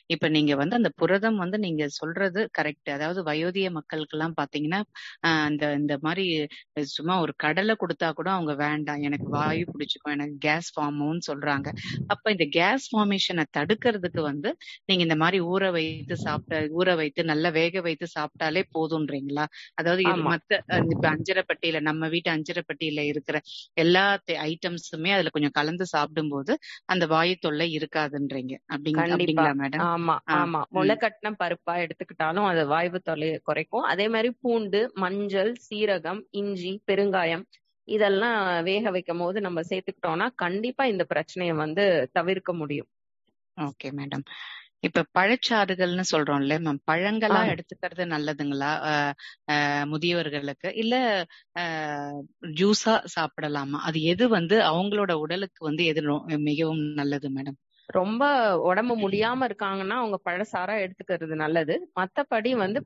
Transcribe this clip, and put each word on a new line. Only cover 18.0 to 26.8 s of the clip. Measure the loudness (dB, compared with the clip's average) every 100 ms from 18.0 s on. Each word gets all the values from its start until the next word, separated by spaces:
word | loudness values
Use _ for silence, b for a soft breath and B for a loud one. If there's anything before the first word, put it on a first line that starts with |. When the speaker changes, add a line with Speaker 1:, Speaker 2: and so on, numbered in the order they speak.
| -6
Speaker 1:
சாப்பிட்டாலே | -6 -6 -2 -2 0 -2
போதும்ன்றீங்களா? | -2 0 0 -2 -4 -4 -2 -4 B B -2
அதாவது | 0 4
இது | 2
Speaker 2:
ஆமா. | 2 2
Speaker 1:
மத்த, | 0 0 -2 0
அ, | 0 2
இப்ப | 2 2
அஞ்சரைப்பட்டியில, | 0 0 0 0 0 0 0
நம்ம | 0 0 0
வீட்டு | 0 0
அஞ்சரைப்பட்டியில | -2 -2 -4 -6 -4 -4 -2 -2
இருக்கிற | -2 -2 -4 -6 B B 2
எல்லா | 4 6 4 0 -2
தி-, | -4
ஐட்டம்ஸுமே | -4 -4 -6 -6 -10 -4 0
அதுல | 2 2
கொஞ்சம் | 0 0 0
கலந்து | 0 -2 -2
சாப்பிடும்போது | 0 0 -2 -2 -2 -2 -2 B B